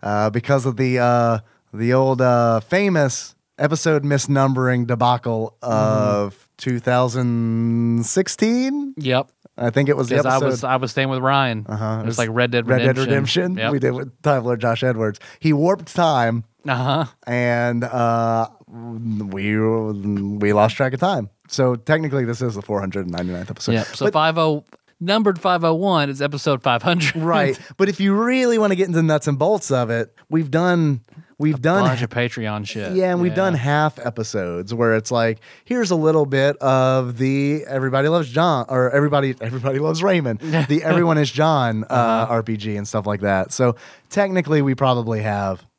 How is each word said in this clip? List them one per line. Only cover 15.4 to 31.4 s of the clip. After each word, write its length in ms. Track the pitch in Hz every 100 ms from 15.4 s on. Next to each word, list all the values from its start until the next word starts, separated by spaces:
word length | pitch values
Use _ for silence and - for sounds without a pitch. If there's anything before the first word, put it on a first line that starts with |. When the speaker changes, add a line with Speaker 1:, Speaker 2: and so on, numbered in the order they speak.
| 160
Speaker 1:
warped 400 | 147 165 190 160
time. 520 | - 170 139 117 117 110 _ 151
Speaker 2:
Uh-huh. 380 | 127 131 143 139 _ -
Speaker 1:
And, 560 | 120 123 120 120 120
uh, 680 | 120 123 117 117 117 113 113 _ _
we, 880 | 117 117 113 113 107 104 95 104 107
we 920 | 110 113 107 104 101 101 101 104 104
lost 220 | 104 107 -
track 180 | 131
of 60 | 127
time. 300 | 180 180 101 _ _
So 280 | - 127 123
technically, 500 | 110 156 156 139 120
this 160 | 117
is 140 | 123 101
the 60 |
four 180 | - 104
hundred 300 | 98 98 90
ninety-ninth 400 | 87 90 90 90
episode. 220 | - -
Speaker 2:
Yep. 120 | 113 107
So 180 | - 135
Speaker 1:
But 80 |
Speaker 2:
five 240 | 156 156 160
oh, 260 | 160 147 - - _ _
numbered 400 | 170 214 208 180
five 240 | 190 180
oh 100 | 165
one 360 | 160 196 175 143
is 120 | 135
episode 400 | 143 143 - 135
five 220 | - 120
hundred. 320 | 180 175 147 160
Speaker 1:
Right. 440 | 160 165 139 131 - -
But 120 | 196
if 100 | 185
you 140 | 196
really 440 | 196 233 262 247 233
wanna 160 | 208 185
get 100 | 185
into 120 | 165
the 60 |
nuts 240 | 165 151 -
and 120 | 139
bolts 320 | 156 208 -
of 180 | 131 117
it, 240 | 117 110 _ _
we've 220 | 160 156
done, 500 | 160 180 175 156 135 - - -
we've 160 | _